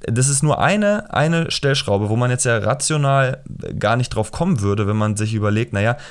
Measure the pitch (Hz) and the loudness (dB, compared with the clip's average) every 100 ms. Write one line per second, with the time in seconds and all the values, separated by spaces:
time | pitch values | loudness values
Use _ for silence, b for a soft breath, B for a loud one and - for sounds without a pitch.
0 | - 117 135 139 151 - 135 208 208 208 | -2 0 2 2 2 2 2 2 2 0
1 | - - 156 165 165 - 139 135 - 101 | -2 0 2 0 -2 -2 0 0 0 0
2 | 104 113 123 127 123 113 101 135 - 151 | 2 0 0 0 0 0 0 -2 -2 0
3 | 139 139 131 - - - - - 101 120 | 2 2 2 -2 -10 -12 -10 -2 0 0
4 | 123 107 107 - 175 135 101 101 101 107 | 0 -2 -4 -2 0 2 0 0 0 0
5 | 107 107 107 110 104 104 117 104 110 123 | 0 0 -2 0 0 0 0 0 0 -2
6 | B | B